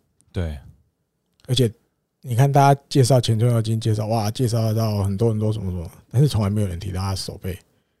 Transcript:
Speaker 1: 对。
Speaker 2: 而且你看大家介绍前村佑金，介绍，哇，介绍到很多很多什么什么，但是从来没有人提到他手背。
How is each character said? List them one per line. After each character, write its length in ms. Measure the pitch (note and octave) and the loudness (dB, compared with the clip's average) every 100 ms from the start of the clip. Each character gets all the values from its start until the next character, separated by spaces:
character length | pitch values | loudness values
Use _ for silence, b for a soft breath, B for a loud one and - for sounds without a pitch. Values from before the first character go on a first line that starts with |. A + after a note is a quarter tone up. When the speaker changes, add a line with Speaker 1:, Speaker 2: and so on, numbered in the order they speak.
| _ _ _ | _ _ _
Speaker 1:
对。 260 | - E2 D2 - - _ _ _ _ _ _ - | -6 -6 -8 -14 -20 _ _ _ _ _ _ -4
Speaker 2:
而 80 | |
且 160 | B2 A#2 - _ _ _ _ | 0 0 -2 _ _ _ _
你 140 | C3 A#2 | -4 0
看 140 | C#3+ | 2
大 240 | C#3 C#3 | 6 4
家 80 | C#3 _ | 4 _
介 160 | C#3+ | 0
绍 160 | A#2 C3 | 4 4
前 180 | A2+ A2 | 2 0
村 140 | A#2+ | 2
佑 100 | A#2 | 0
金， 180 | A2 A2 | 0 -2
介 140 | A2+ | 0
绍， 140 | G#2+ G#2+ | -2 -2
哇， 240 | A2+ G#2 | -2 -2
介 160 | A2+ A#2+ | -2 -2
绍 260 | A2+ A2+ | 0 0
到 300 | A2 A2 G#2 | 0 0 0
很 140 | G2 G2 | -2 0
多 120 | A#2 | 0
很 80 | G#2+ | 0
多 140 | G#2+ | -2
什 100 | G#2+ | -2
么 80 | F#2+ | -4
什 60 | F2+ | -6
么， 140 | E2+ - _ | -8 -14 _
但 120 | A#2+ | 0
是 60 | D3 | 2
从 140 | G#2 | 2
来 80 | G2 | 0
没 120 | G#2 | 0
有 60 | G2+ | -2
人 120 | E2+ | -4
提 120 | F#2+ | -6
到 100 | F#2 | -6
他 120 | G2 | -4
手 240 | F#2+ - - | -6 -8 -10
背。 180 | F#2+ F2 _ _ _ _ | -10 -10 _ _ _ _